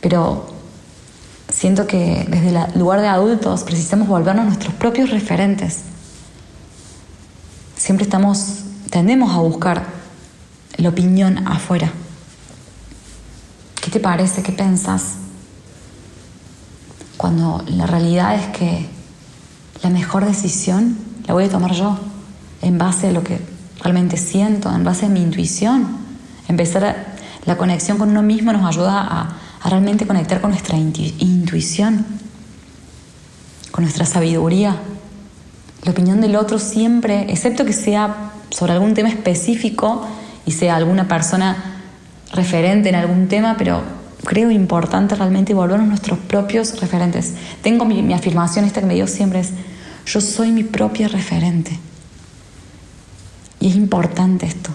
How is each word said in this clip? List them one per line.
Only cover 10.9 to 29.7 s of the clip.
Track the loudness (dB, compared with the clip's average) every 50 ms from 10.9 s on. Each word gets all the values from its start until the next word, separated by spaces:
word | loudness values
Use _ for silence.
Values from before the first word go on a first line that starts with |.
opinión | 2 2 4 4 4 4 4 4 2 2 0 -2
afuera. | -2 -4 -2 0 0 0 0 -2 -4 -6 -14 -16 -18 -20 -20 -20 -20 -20 -20 -20 -20 -20 -20 -20 -20 -20 -20 -20 -20 -20 -20 -20 -20 -20 -20 -20 -20 -20 -20 -20 -20 -20 -20 -16 -14 -8
¿Qué | -8 -4
te | -2 0
parece? | 0 0 0 2 0 0 0 -2
¿Qué | -4 -4
pensás? | -2 0 2 2 2 2 0 -2 -2 -2 -4 -6 -8 -10 -12 -16 -16 -20 -20 -20 -20 -20 -20 -20 -20 -20 -20 -20 -20 -20 -20 -20 -20 -20 -20 -20 -20 -20 -20 -20 -20 -20 -20 -20 -20 -20 -20 -20 -20 -20 -20 -20 -10 -6
Cuando | -2 -2 0 0 0 0 -2 -4 -4
la | -4 -2 -2 0
realidad | 0 0 0 2 2 2 2 2 2 0
es | -2 -2 -6 -4
que | -4 -2 -2 -2 -4 -6 -10 -12 -18 -20 -20 -20 -20 -20 -20 -20 -20 -20 -20 -20 -20 -20 -20 -18 -6
la | -2 0
mejor | 0 0 0 0 -2 0 0
decisión | 0 0 -2 -2 -4 -4 -2 -2 0 0 2 2 2 0 -2 -8 -14 -14 -14 -6
la | -2 0
voy | 2 2
a | 2
tomar | 0 0 0 0 0
yo, | 0 0 -2 -2 -4 -6 -12 -14 -14 -18 -18 -20 -20 -20 -20 -14 -4
en | 0 0 2 2
base | 2 0 0 0 0 0
a |
lo | 0 0
que | -2 -2 -6 -6 -6 -12 -14 -18 -18 -20 -18 -6
realmente | -2 0 2 2 2 2 0
siento, | -2 -4 -2 0 2 2 2 2 0 0 -2 0
en | 0 0
base | 0 0 0 0
a | 2
mi | 2 2
intuición. | 2 0 0 0 -2 -2 -2 0 0 2 4 2 2 0 -4 -10 -10 -14 -16 -18 -18 -20 -20 -20 -4 -2
Empezar | 0 2 2 0 0 0 0
a, | 0 -2 -4 -10 -14 -14 -16 -16 -18 -18 -8 -2
la | -2 -2 0
conexión | 0 0 0 0 -2 -2 0 2
con | 2 2
uno | 4 4
mismo | 4 4 2 2 2 2 2
nos | 2 2
ayuda | 2 2 0 0 0 0 0
a, | -2 -2 -4 -4 -4 -6 -8 -12 -16 -20 -20 -6
a | -2
realmente | 0